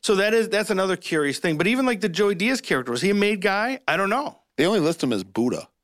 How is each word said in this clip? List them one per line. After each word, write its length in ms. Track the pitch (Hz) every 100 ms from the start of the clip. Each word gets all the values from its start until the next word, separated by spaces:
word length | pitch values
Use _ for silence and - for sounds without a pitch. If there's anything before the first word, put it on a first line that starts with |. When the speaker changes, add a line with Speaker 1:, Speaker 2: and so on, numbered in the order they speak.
Speaker 1:
So 160 | - 196
that 180 | 208
is, 140 | 226 208
that's 220 | 196 208
another 260 | 196 190 180
curious 420 | - 160 143 131
thing. 180 | 175 151
But 80 | 175
even, 200 | 254 254
like, 140 | 220
the 80 | 208
Joey 260 | 165 202
Diaz 260 | 180 220 262
character, 320 | - 139 123
was 80 | 120
he 80 | 190
a 40 |
made 260 | 202 202 208
guy? 380 | 202 196 233 262 -
I 80 | 180
don't 140 | 196
know. 280 | 240 294 - _ -
Speaker 2:
They 100 | 170
only 140 | 214
list 220 | 151 170
him 100 | 135
as 100 | 104
Buddha. 440 | 92 110 120 82 - _